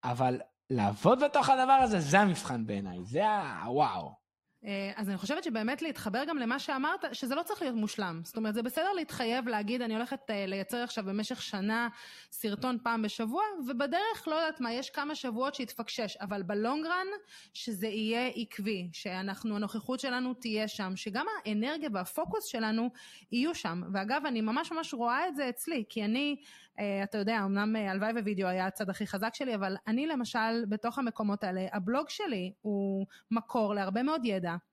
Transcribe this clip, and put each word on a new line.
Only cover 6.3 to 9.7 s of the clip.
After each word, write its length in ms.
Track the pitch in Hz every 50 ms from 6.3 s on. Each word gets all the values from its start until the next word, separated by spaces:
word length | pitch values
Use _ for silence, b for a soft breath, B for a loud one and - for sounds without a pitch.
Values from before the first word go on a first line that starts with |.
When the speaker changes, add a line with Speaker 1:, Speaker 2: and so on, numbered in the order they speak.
| 330 285
Speaker 2:
למה 220 | 247 226 240 277
שאמרת, 460 | - - 294 262 262 302 349 392 - 302 -
שזה 220 | - - 240 262
לא 80 | 294 349
צריך 180 | - 415 -
להיות 140 | 349 277 240
מושלם. 460 | 226 214 208 - - 208 180 165 165 165
זאת 140 | - - 226
אומרת, 160 | 220 214 208
זה 80 | 233
בסדר 320 | 226 254 - - 320 381 403
להתחייב, 540 | 359 311 - - - 254 226 233 254 254 240
להגיד, 340 | 233 214 214 208